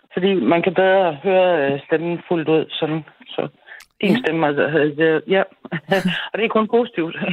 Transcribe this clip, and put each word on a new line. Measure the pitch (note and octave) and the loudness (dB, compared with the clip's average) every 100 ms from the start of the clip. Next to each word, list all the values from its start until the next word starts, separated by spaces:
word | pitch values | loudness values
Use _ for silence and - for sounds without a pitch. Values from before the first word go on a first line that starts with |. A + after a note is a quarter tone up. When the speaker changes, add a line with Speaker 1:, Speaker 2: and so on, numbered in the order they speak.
| _ | _
Speaker 1:
fordi | - F#3 | -2 0
man | F#3+ A#2 E3+ | 2 2 2
kan | F3+ | 2
bedre | F3 F#3+ F#3+ F3+ | 2 4 4 2
høre, | D3 F3+ F#3 F3+ E3+ C#3 | -2 0 2 4 2 0
øh, | C#3 - | -2 -2
stemmen | D#3+ E3+ E3+ - | -2 -2 -6 -4
fuldt | F3 D3+ | -2 2
ud. | D#3 - | 0 0
Sådan. | - D#3 D#3+ D3+ - - | -4 -4 -4 -8 -18 -10
Så | - D3+ - - - - - | -8 -8 -10 -20 -20 -20 -4
din | G3 | 0
Speaker 2:
Ja. | A3 | 0
Speaker 1:
stemme, | B3+ D#3+ D3+ | 0 0 0
altså, | C#3+ | 0
øh, | A2+ D#3 D3+ C#3+ | 0 2 0 2
det, | D#3+ D#3 - | 2 0 0
ja. | F#3+ - _ - E3 - | 0 -2 _ -10 -10 -2
<laughs> | F#3+ F3+ E3 - | -2 0 -4 -6
Og | F#3+ | -4
det | A3 | -2
er | |
kun | A3 A3 | 0 2
positivt. | A#3 A#3+ - E3 - F#3+ | 0 0 -4 -6 -6 -6